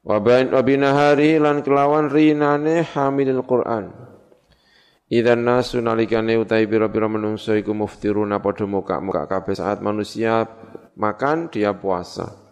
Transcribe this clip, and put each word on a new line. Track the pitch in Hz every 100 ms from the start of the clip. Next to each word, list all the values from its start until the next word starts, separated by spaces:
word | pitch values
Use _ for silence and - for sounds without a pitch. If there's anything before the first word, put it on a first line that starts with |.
Wa | - 104
bain, | 104 123 131
wa | 131
binahari, | 123 139 139 139 147 143 151 160
lan | 151 147
kelawan | 135 139 143 151 151
rinane | 147 156 151 147 147 151 165 160 -
hamilul | 139 139 135 131
Qur'an. | 127 123 - 110 90 - - - _ _ _ _ _ _ _ _ _
Idzan | 117 113 120
nasu, | 120 123 120 123
nalikane | 117 113 110 113 110 113
utahe | 107 110
pira-pira | 107 110 110 110 107
manungsa | 110 107 107 - 107
iku | 101 107
muftiruna, | 104 - 104 104 104 104
padha | 98 98
muka-muka | 101 101 95 85 92 87 73
kabeh, | 95 92
saat | 95 90 101
manusia | 101 107 104 107 113 113 110 - - - - -
makan, | 107 104 135 156 170
dia | 107 104 95
puasa. | 98 90 90 - 87 - -